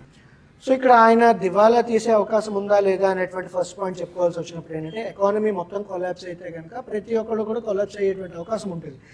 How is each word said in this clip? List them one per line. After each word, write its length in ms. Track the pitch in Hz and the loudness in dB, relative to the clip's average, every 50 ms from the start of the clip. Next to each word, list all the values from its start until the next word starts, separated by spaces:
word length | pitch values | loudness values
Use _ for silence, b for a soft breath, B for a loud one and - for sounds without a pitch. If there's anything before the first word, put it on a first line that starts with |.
| - b b b b b b b b b b _ - | -20 b b b b b b b b b b _ -2
So 60 | 262 | 0
ఇక్కడ 200 | 262 262 262 254 | 0 2 6 6
ఆయన 400 | 247 233 226 226 233 226 233 233 | 8 8 8 8 8 8 6 6
దివాలా 480 | 226 180 185 185 170 196 208 220 233 240 | 4 4 0 0 4 4 6 6 6 4
తీసే 320 | 233 233 233 220 220 233 | 2 2 0 0 2 2
అవకాశం 420 | 226 214 196 208 226 214 208 220 208 | 2 2 2 2 0 -2 -2 -2 -6
ఉందా 260 | 196 202 202 208 202 | -6 0 2 2 2
లేదా 280 | 202 190 190 180 196 190 | 4 2 2 2 2 0
అనేటువంటి 400 | 190 185 185 180 180 185 180 185 | 0 0 -4 -4 -4 -8 -10 -6
ఫస్ట్ 300 | - 180 175 - - - | -4 -4 -4 -4 -6 -8
పాయింట్ 220 | 196 185 180 180 | -8 -8 -6 -8
చెప్పుకోవాల్సి 400 | 175 170 - 180 175 175 165 165 | -10 -10 -4 -2 -2 -2 -2 -4
వచ్చినప్పుడు 380 | 160 170 170 165 - - 160 160 | -10 -10 -12 -14 -14 -10 -10 -10
ఏంటంటే 220 | 160 160 165 220 | -8 -8 -10 -10
ఎకానమీ 500 | 233 202 165 - 196 196 202 214 214 214 | -10 -10 -4 -2 0 0 0 0 0 -2
మొత్తం 320 | 202 180 170 175 202 202 | -2 -4 -6 -8 -8 -10
కొలాప్స్ 420 | 208 202 190 180 185 180 180 180 190 | -10 -8 -8 -6 -6 -6 -6 -8 -10
అయితే 240 | 180 175 175 185 175 | -14 -14 -12 -14 -14
కనుక 360 | 165 165 160 165 226 247 247 - | -14 -14 -16 -14 -14 -14 -12 -8
ప్రతి 260 | - 214 - - 226 | -8 -8 -6 -2 -4
ఒక్కళ్ళు 280 | 220 220 220 226 214 214 | -4 -2 -2 -4 -4 -4
కూడా 160 | 214 226 240 | -4 -6 -6
కొలాప్స్ 360 | 233 226 196 196 208 202 - 208 | -4 -4 -2 -2 -4 -4 -4 -4
అయ్యేటువంటి 380 | 202 196 190 185 190 170 170 | -2 -2 -2 -4 -10 -12 -12
అవకాశం 340 | 170 170 214 226 208 185 196 | -12 -8 -6 -8 -6 -6 -8
ఉంటుంది. 260 | 170 165 156 156 135 - b b | -10 -10 -12 -14 -18 -18 b b